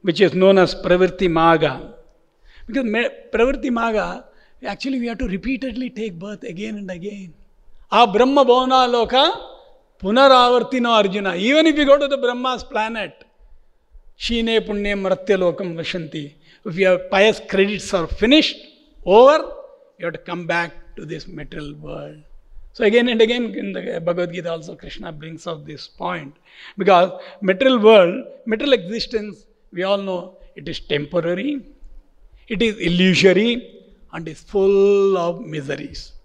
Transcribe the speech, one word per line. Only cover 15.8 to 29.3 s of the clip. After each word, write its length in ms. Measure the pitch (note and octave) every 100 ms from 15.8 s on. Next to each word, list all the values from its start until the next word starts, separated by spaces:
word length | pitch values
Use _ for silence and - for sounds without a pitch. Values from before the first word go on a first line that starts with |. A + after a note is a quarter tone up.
| D#3+ F3+ D#3+ D#3 C#3+ _ _ _ A3
If 120 | E3
your 200 | F#3+ F3+
pious 420 | F#3 G3 G#3+ G#3+ -
credits 460 | F#3+ G3 G#3 -
are 140 | F#3+ D#3+
finished, 500 | - G#3+ D4+ - - - _ _ _ F3
over, 320 | G3+ C4 D4+ - - - - _ _
you 60 | E3+
have 80 |
to 60 | E3
come 280 | - F3 E3+
back 480 | E3+ E3+ - - -
to 100 | D#3+
this 220 | D#3 D#3+
material 480 | E3 D3 E3 D3 D3
world. 420 | D3+ D3+ D3 D3+ - - _ - -
So 100 | -
again 240 | G#3+ A#3 B3
and 120 | A3
again 320 | A3 A#3+ A#3
in 180 | G3 G3+
the 300 | F#3 F3+ E3+
Bhagavad 300 | E3 F3 F3
Gita 180 | F3 E3
also 240 | E3 D#3+ D#3+
Krishna 360 | - - E3+
brings 340 | D#3 D#3 E3 -
out 200 | D#3 D3
this 220 | D3 -
point. 480 | _ E3+ F3 C#3+ _ _ - - -
Because 460 | F#3+ F3+ F#3 - - -
material 400 | F#3+ G3 C4+ B3+
world, 460 | G#3+ A3 F3 G#3 - - -
material 260 | A3 D4
existence, 720 | B3 F3 A3+ - A#3 G#3